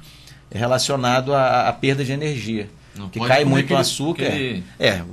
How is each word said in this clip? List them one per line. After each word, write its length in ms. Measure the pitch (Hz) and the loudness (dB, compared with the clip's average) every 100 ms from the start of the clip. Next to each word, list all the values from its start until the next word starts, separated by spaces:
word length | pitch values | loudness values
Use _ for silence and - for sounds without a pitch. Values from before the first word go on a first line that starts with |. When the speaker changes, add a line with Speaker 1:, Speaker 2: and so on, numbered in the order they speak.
| - - - - - | -18 -20 -20 -20 -12
Speaker 1:
relacionado 840 | 98 120 127 - 139 123 127 131 | -4 0 0 0 0 2 2 2
à, 340 | 139 131 123 104 | 2 2 2 2
à 60 | |
perda 320 | 120 135 139 131 | 0 0 0 -2
de 60 | |
energia. 580 | 139 151 139 104 110 101 - - 101 | -4 -4 -6 -4 -6 -6 -14 -20 -14
Speaker 2:
Não 120 | 101 | -10
Speaker 1:
Que 100 | 110 | -6
Speaker 2:
pode 100 | 123 | 2
Speaker 1:
cai 120 | 131 | 4
Speaker 2:
comer 60 | 143 | 4
Speaker 1:
muito 100 | 135 139 | 2 2
o 20 | |
Speaker 2:
aquele, 60 | 135 | 2
Speaker 1:
açúcar, 480 | 127 - 143 165 131 | 2 -2 -4 -2 -2
Speaker 2:
aquele 360 | 151 131 101 90 - | -2 -4 -6 -10 -2
Speaker 1:
é. 100 | 127 | 0
É, 140 | 92 87 | 0 -6